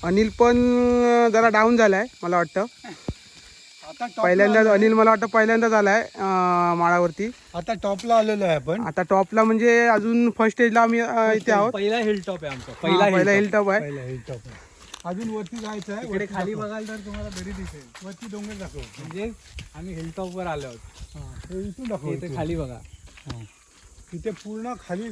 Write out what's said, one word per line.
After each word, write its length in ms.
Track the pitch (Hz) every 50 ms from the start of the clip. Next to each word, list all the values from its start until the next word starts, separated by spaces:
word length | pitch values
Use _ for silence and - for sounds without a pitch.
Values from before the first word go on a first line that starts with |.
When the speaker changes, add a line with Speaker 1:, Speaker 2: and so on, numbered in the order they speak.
| -
Speaker 1:
अनिल 260 | 170 185 196 220 220
पण, 280 | 202 - 240 240 247 240
अ, 720 | 247 247 247 247 247 247 247 240 240 240 240 240 240 233
जरा 200 | 208 226 226 233
डाऊन 280 | 214 214 220 226 240 226
झाला 200 | 226 208 196 190
आहे 80 | 214 254 - - -
मला 140 | 175 180 175
वाटतं. 240 | 170 160 - 185
Speaker 2:
आता 360 | 202 240 - - - 240 175 - - - - - - - - - - - - - - - - - - - - -
टॉपला 240 | 240 240 - - 220
Speaker 1:
पहिल्यांदाच 340 | 180 180 190 202 202 208 220
Speaker 2:
आलेलो 160 | 220 220 208
आहे. 60 | 202
Speaker 1:
अनिल 140 | 214 220 220
मला 160 | 220 220 220
वाटतं 160 | 220 214 220
पहिल्यांदाच 460 | 220 - 226 220 214 226 226 226 226
आला 200 | 220 214 208 196
आहे, 100 | 196 226
अ, 720 | 226 - - - 202 190 190 185 180 180 180 175 175 175 175
माळावरती. 580 | 170 170 170 175 175 175 175 160 - 196 226 247 - - - -
Speaker 2:
आता 180 | 170 175 - 226
टॉपला 420 | 185 - 202 196 185 226 233 233
आलेलो 280 | 226 220 214 214 208 196
आहे 120 | 180 160
आपण. 260 | 147 127 131 165 214
Speaker 1:
आता 200 | 233 160 156 -
टॉपला 420 | 180 160 196 190 196 190 - 220 220
म्हणजे 440 | 220 220 220 226 240 233 233 233 233
अजून 420 | 226 214 208 226 233 233 240 240
फर्स्ट 280 | 208 - 226 220 - -
स्टेजला 240 | 247 233 214 233
आम्ही, 180 | 233 226 233 233
अ, 80 | 233 226
Speaker 3:
फर्स्ट 240 | 240 233 220 220
Speaker 1:
इथे 80 | 220 220
Speaker 3:
स्टेज, 160 | - - 220
Speaker 1:
आहोत. 180 | 202 202 233 254
Speaker 3:
पहिला 240 | 202 202 208 220 240
हिल 240 | 226 214 214 202 175 -
टॉप 160 | 185 170 156
आहे 100 | 147 139
आमचा, 180 | 127 120 -
Speaker 1:
हा, 60 | - - -
Speaker 3:
पहिला 220 | - 175 180 202
हिल 80 | 202 190
Speaker 1:
पहिला 180 | 185 - 196
Speaker 3:
टॉप. 100 | 202 196
Speaker 1:
हिल 100 | 208 208
टॉप 180 | 180 214 208 196
आहे. 120 | 190 214
Speaker 2:
पहिला 200 | 156 143 143 139
हिल 180 | 127 127 131 127 117 -
टॉप 120 | 135 117 107
आहे. 100 | 123 110 95 - - - - - - - - -
अजून 240 | 170 180 185 233 226
वरती 280 | 220 214 208 175 - 233
जायचं 360 | 220 214 214 208 180 - 202
आहे. 140 | 214 247 233
Speaker 3:
इकडे 120 | 202 190
Speaker 2:
वरती 140 | 208 196 202
Speaker 3:
खाली 200 | 202 180 196 214
Speaker 2:
दाखव. 140 | 214 214 208
Speaker 3:
बघाल 200 | 214 220 220 214
तर 80 | 214
तुम्हाला 340 | 214 196 208 202 208 208 208
दरी 220 | 196 185 180 185
दिसेल. 560 | 208 190 190 170 156 147 135 120 _ - 180 190
Speaker 2:
वरती 200 | 196 - - 233
डोंगर 220 | 196 208 208 208 214
दाखव. 260 | 202 190 156 135 143
Speaker 3:
म्हणजे 520 | 127 - - - 143 165 160 185 208 233 226 - - - - - - - -
आम्ही 180 | 151 165 185 180
हिल 180 | 160 160 165 160 -
टॉपवर 300 | 190 185 175 185 180 180
आलो 180 | 156 147 139
आहोत. 120 | 131 120 113 - - - - - - -
Speaker 2:
हा, 200 | 156 143 127 131 - - -
हे 180 | 180 190 196 208
इथून 200 | 180 - 262 240
दाखव, 260 | 214 170 131 156 139
Speaker 3:
इथे 120 | 135 151
Speaker 2:
इथून. 120 | 175 143 -
Speaker 3:
खाली 180 | 160 156 170
बघा. 220 | 165 151 127 123 113 - - - - - - - - - 147
Speaker 2:
हा. 160 | 123 117 110 104 _ _ _ _ _ _ _ - - - - _ -
इथे 160 | 170 - 220
पूर्ण 440 | 202 - - 208 214 220 226 240 247
खाली 360 | 190 - - 175 185 220 233